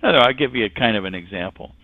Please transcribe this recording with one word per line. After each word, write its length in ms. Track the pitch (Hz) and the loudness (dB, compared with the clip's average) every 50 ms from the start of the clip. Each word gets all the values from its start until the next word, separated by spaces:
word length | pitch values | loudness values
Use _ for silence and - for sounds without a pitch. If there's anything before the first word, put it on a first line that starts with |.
I'll 300 | - 269 170 139 120 127 | 0 2 4 6 4 4
give 240 | 135 131 147 127 127 | 4 0 -2 -2 0
you 80 | 127 110 | -2 -2
a 60 | 101 | -2
kind 260 | - - 131 117 110 | -2 0 0 0 0
of 80 | 104 95 | 0 -2
an 100 | 95 92 | -6 -8
example. 580 | 90 85 87 98 92 87 92 - - - - - _ | -10 -12 -10 -8 -8 -8 -8 -10 -12 -18 -20 -20 _